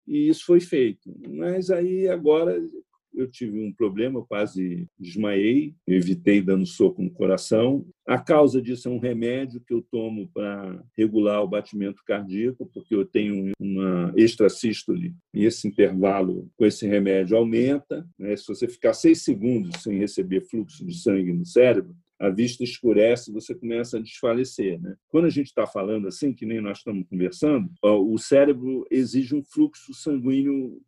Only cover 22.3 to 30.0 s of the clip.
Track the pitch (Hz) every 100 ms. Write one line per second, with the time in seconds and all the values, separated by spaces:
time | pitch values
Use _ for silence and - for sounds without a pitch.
22.3 | 95 120 123 120 - 120 104 113 120 -
23.3 | 107 - 117 117 117 120 113 110 - 123
24.3 | 117 127 - 98 85 92 - _ 160 170
25.3 | 143 139 - 104 104 98 110 95 - 143
26.3 | 120 110 113 104 98 - 98 90 90 90
27.3 | - 151 135 87 - 104 104 101 110 -
28.3 | 139 143 127 127 131 - 131 123 127 123
29.3 | 147 - 151 151 - - 135